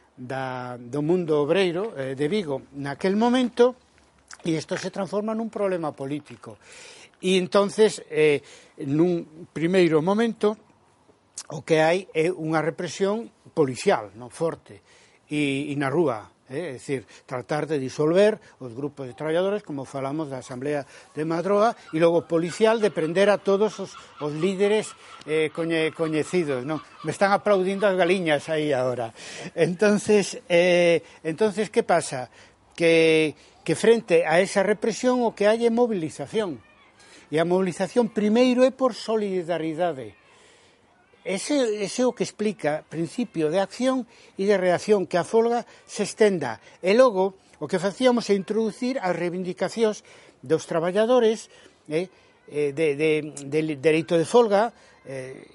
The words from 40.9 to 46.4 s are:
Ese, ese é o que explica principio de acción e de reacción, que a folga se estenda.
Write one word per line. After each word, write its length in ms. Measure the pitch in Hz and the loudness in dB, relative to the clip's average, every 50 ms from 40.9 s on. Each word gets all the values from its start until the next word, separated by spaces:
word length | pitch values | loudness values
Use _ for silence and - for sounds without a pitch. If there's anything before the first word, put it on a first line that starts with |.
| _ _ _ _ _ _ _ | _ _ _ _ _ _ _
Ese, 560 | 170 185 196 - - 294 285 254 226 208 208 | -6 -6 -6 -4 -2 0 0 0 0 0 -4
ese 220 | 202 175 - - 247 | -4 -6 -2 0 0
é 20 | |
o 80 | 254 233 | 0 0
que 80 | - | -2
explica 640 | 190 - - _ 208 214 208 - - 147 151 156 - | -6 -6 -4 _ -4 -4 -4 -2 -2 -2 -2 -2 -6
principio 640 | _ - 156 170 156 - - 247 190 _ 165 156 151 | _ -6 -6 -6 -6 -4 -6 -6 -6 _ -2 -2 0
de 80 | 156 190 | 0 0
acción 480 | 196 - - - 240 262 262 262 233 - _ - - - _ - | -2 -2 -4 -2 -2 0 0 -2 -4 -8 _ -20 -20 -20 _ -4
e 80 | 196 | 0
de 160 | 202 208 190 | 2 2 2
reacción, 480 | 180 185 175 156 - - 214 202 180 - | 4 2 0 0 2 2 2 2 2 0
que 80 | - 175 | 0 -2
a 80 | 170 | -2
folga 400 | - - 226 226 233 233 240 214 - - - _ _ | 2 2 2 2 2 0 -2 -6 -8 -18 -20 _ _
se 160 | - - 208 | -6 -6 -6
estenda. 560 | - - - 220 208 196 175 | -6 2 2 4 4 4 0